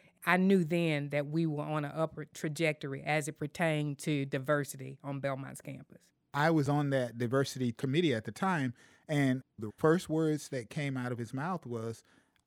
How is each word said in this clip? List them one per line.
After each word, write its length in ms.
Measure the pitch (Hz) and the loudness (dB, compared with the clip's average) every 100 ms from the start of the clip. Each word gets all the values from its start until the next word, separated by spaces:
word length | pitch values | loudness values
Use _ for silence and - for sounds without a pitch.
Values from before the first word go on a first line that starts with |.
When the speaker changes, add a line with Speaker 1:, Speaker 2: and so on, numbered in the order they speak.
| _ _ | _ _
Speaker 1:
I 140 | - 180 | 2 4
knew 260 | 185 196 | 6 6
then 460 | 160 175 165 147 143 | 4 2 2 0 0
that 160 | 147 143 | -2 -2
we 220 | 156 165 | 0 0
were 160 | 147 | -2
on 200 | 151 151 | -2 -4
an 80 | 143 151 | -4 -2
upward 340 | 160 - 147 - | -4 -4 -14 -8
trajectory 680 | 160 147 160 147 143 135 | -6 0 0 0 -6 -6
as 260 | 143 156 151 | -2 0 -2
it 120 | 147 | -6
pertained 580 | 147 - 170 151 147 143 | -6 -2 0 2 0 -4
to 260 | - 147 135 | -2 -2 0
diversity 720 | 139 131 147 139 135 131 139 | -2 0 0 0 -8 -12 -12
on 160 | 143 139 | -10 -6
Belmont's 420 | 135 135 135 135 | -4 -4 -8 -12
campus. 360 | - 135 - - _ _ _ | -14 -14 -16 -20 _ _ _
Speaker 2:
I 200 | 139 156 | 2 4
was 180 | 165 139 | 6 4
on 220 | 147 143 | 2 2
that 260 | 135 123 117 | 2 0 -2
diversity 540 | 120 135 135 131 123 | 0 2 0 0 -2
committee 420 | 113 135 143 175 | 0 0 2 2
at 120 | 113 110 | 0 -4
the 60 | |
time, 440 | - 190 175 131 - - _ - | -4 0 0 -2 -4 -14 _ -2
and 320 | 147 139 127 - - | 2 2 2 -4 -10
the 140 | 107 - | -10 2
first 320 | 160 170 - | 4 4 2
words 420 | 156 160 151 - | 0 2 0 -4
that 200 | 135 110 | -8 -8
came 260 | - 143 131 | -6 -4 -4
out 160 | 123 | -4
of 60 | 120 | -4
his 160 | 113 | -6
mouth 320 | 135 160 180 120 | -6 -6 -6 -6
was, 380 | 117 113 110 - _ _ _ | -6 -6 -8 -14 _ _ _